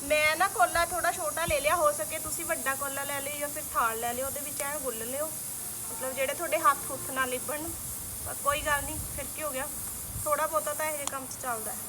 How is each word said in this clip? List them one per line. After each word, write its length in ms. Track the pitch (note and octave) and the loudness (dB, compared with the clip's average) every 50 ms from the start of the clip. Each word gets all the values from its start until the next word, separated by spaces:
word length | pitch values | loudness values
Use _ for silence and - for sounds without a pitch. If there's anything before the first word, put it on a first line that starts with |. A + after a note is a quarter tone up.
| C#4+ | 2
ਮੈਂ 320 | C#4 D4 D4+ D4+ D4+ D#4 | 4 4 6 6 6 6
ਨਾ 120 | D#4 F4+ G4 | 6 4 2
ਕੋਲਾ 380 | G4+ A4+ F4+ F4 E4+ E4+ E4+ | 6 6 6 6 6 4 2
ਥੋੜਾ 260 | E4+ F4 F4 E4 E4+ | 4 2 2 2 2
ਛੋਟਾ 340 | F4 - F4 D4+ D4 D#4 E4 | 2 2 0 -2 0 0 0
ਲੈ 140 | E4+ D#4+ C#4+ | 2 2 4
ਲਿਆ, 160 | C4+ D4 E4 | 4 4 4
ਹੋ 160 | F4 D#4+ D4 | 6 6 6
ਸਕੇ 280 | D4 D4 D#4 D4+ - - | 4 4 -2 -4 -4 -6
ਤੁਸੀਂ 260 | D#4 D4+ - - E4+ | -4 -4 -4 -4 -2
ਵੱਡਾ 300 | E4 E4 D4+ B3 C4 C4+ | -2 -2 0 2 0 0
ਕੋਲਾ 280 | C4 C#4 C#4 C4+ C#4 C#4 | 0 0 -2 -2 -2 -2
ਲੈ 160 | C#4 C#4+ C#4 | -2 -2 -2
ਲਿਓ 160 | C#4 C#4 D4 D4 | -2 -4 -4 -4
ਜਾਂ 100 | D4 D4 | -4 -4
ਫਿਰ 140 | D4 D#4 D4 - - | -4 -6 -6 -2 2
ਥਾਲ 260 | D4+ C4 A3+ A3 A3 | 4 4 4 2 0
ਲੈ 140 | A3+ A#3+ A#3+ | -2 -2 0
ਲਿਓ, 120 | A#3+ C4 | 0 -2
ਉਹਦੇ 140 | C#4 C4 C#4+ | -2 -4 -4
ਵਿੱਚ 220 | C#4+ C#4+ C#4+ - | -6 -6 -2 -2
ਐਨ 160 | D4 C#4 C#4+ D4+ | -2 -2 -2 -2
ਗੁੰਨ 200 | C4+ C4 A3+ A3 | -2 -4 -4 -4
ਲਿਓ, 300 | A3+ A#3 B3+ C#4 D4+ D#4+ - - - - - - - - - - - - | -4 -4 -2 -2 -2 -2 -4 -6 -8 -8 -8 -8 -8 -8 -8 -8 -6 -6
ਮਤਲਬ 220 | A#3+ A3+ A#3+ C4 C4 | -6 -4 -4 -4 -2
ਜਿਹੜੇ 200 | B3+ C#4 C4 C#4+ | 0 0 0 0
ਤੁਹਾਡੇ 260 | - E4+ D#4+ C#4+ E4 | -2 -2 0 0 4
ਹੱਥ 180 | D#4+ D4+ C#4 C4+ - - | 6 6 4 4 0 -4
ਹੁੱਥ 200 | C#4+ B3+ - - | -4 -4 -4 -4
ਨਾ 140 | C4+ C4 C4 | 0 0 0
ਲਿਬੜਨ। 440 | B3+ B3+ B3+ - - C#4+ D4 D4+ E4+ E4 - - - - - - - - - - | 0 0 -4 -2 -2 -2 -2 -2 -4 -4 -6 -6 -6 -6 -6 -6 -8 -8 -6 -6
ਪਰ 80 | - - - - | -6 -6 -2 0
ਕੋਈ 180 | C#4 C#4+ D4+ | 2 2 2
ਗੱਲ 220 | D4 D#4 D4 C#4+ C4+ | 2 2 2 2 2
ਨਹੀਂ, 140 | C#4 D4+ D4+ D4 - - | -2 -4 -4 -6 -6 -6
ਫਿਰ 100 | C#4+ C#4 - - | -6 -6 -6 -6
ਕੀ 80 | - D#4 | -4 -4
ਹੋ 60 | D4+ | -2
ਗਿਆ, 180 | C4 C4 C4+ D4+ - - - - - - - - - - - | -2 -2 -4 -4 -4 -6 -6 -6 -6 -8 -8 -6 -6 -4 0
ਥੋੜਾ 240 | D4+ D4 C#4+ D#4 D#4 | 2 2 4 2 2
ਬਹੁਤਾ 260 | D#4+ D#4 D4+ D4+ D4 | 2 0 0 0 -2
ਤਾਂ 120 | - D#4 | 0 0
ਇਹੋ 100 | D#4 D#4 | -2 0
ਜਿਹੇ 100 | D4 C#4+ | -2 -2
ਕੰਮ 200 | C#4 - C4+ C4 | -2 -2 -4 -6
'ਚ 160 | B3 - - | -6 -8 -6
ਚੱਲਦਾ 300 | - C4 A#3+ A3 G#3+ G#3+ | -2 -2 -2 -2 -2 -4
ਹੈ। 60 | A3+ A3 - | -6 -6 -8